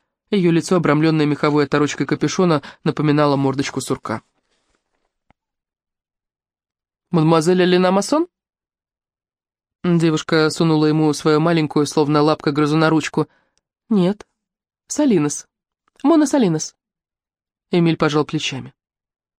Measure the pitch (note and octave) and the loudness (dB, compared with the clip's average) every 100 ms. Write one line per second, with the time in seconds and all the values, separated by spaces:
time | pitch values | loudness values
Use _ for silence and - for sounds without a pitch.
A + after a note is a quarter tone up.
0 | _ _ - G#3 F3 E3 D3+ F#3 D3 D3 | _ _ -4 0 2 0 0 0 0 0
1 | D#3+ D#3+ D3 C#3+ D3+ D3 C#3 D3 D3 - | 0 0 0 0 0 0 0 -2 -2 -4
2 | C#3 D3 D3+ - F3+ D3+ - - D#3+ D3 | -4 -4 -4 -2 0 0 -4 -8 -6 -2
3 | D3+ D3 D3 C#3 C3+ C3 C#3 - - B2+ | 0 2 2 2 -2 -2 -6 -6 -6 -8
4 | - A2+ _ _ _ _ _ _ _ _ | -6 -10 _ _ _ _ _ _ _ _
5 | _ _ _ _ _ _ _ _ _ _ | _ _ _ _ _ _ _ _ _ _
6 | _ _ _ _ _ _ _ _ _ _ | _ _ _ _ _ _ _ _ _ _
7 | - E3+ D#3 D#3+ D#3 F#3 F3+ F3+ F#3 F#3+ | -4 0 4 2 2 2 2 2 2 0
8 | G3+ D4 F4 _ _ _ _ _ _ _ | 0 -2 -2 _ _ _ _ _ _ _
9 | _ _ _ _ _ _ _ _ F3+ E3+ | _ _ _ _ _ _ _ _ -2 0
10 | E3 D#3 - D#3+ D#3 - E3 D#3 D3+ D#3 | 2 -2 -2 0 0 0 0 2 2 2
11 | D#3 D3 D#3+ D3+ E3 E3 D3+ D#3 D3 - | 0 0 0 2 2 0 0 -2 -2 0
12 | D3 D3+ D3+ D3+ D#3+ C#3+ D3+ D#3 D#3+ D#3+ | 0 2 2 0 -2 -2 0 2 2 0
13 | - - D3+ _ _ _ _ _ - G#3 | -2 -6 -6 _ _ _ _ _ -2 0
14 | F3 G#3 - _ _ _ _ _ - - | 0 -2 -12 _ _ _ _ _ -14 -2
15 | D4 F#3 D3 - - _ _ _ _ _ | 0 2 0 -4 -16 _ _ _ _ _
16 | C#4 E4 D4+ D4 F#3+ D#3 - _ _ _ | 2 2 2 2 0 0 -6 _ _ _
17 | _ _ _ _ _ _ - F3 E3 D#3+ | _ _ _ _ _ _ -4 0 0 0
18 | D#3 D3+ C#3+ D#3 - C3+ B2 _ _ _ | 0 0 -2 -6 -8 -10 -16 _ _ _
19 | _ _ _ | _ _ _